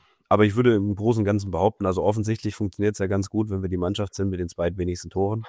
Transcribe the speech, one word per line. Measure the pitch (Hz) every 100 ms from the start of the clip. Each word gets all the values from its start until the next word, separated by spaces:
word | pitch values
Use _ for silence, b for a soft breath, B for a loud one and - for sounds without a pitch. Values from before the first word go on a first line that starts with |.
| b b -
aber | 104 107
ich | 107
würde | 123 107
im | 101 98
Großen | 110 113
und | 101
Ganzen | 104 101
behaupten, | 82 101 - 98
also | 92
offensichtlich | 85 110 104 113 107 -
funktioniert's | 101 - 104 104
ja | 95
ganz | 98 98
gut, | 107 107
wenn | 95
wir | 92
die | 92
Mannschaft | 87 104 101 -
sind | 98
mit | 90
den | 87
zweitwenigsten | - 87 90 90 87 87
Toren. | 95 98 113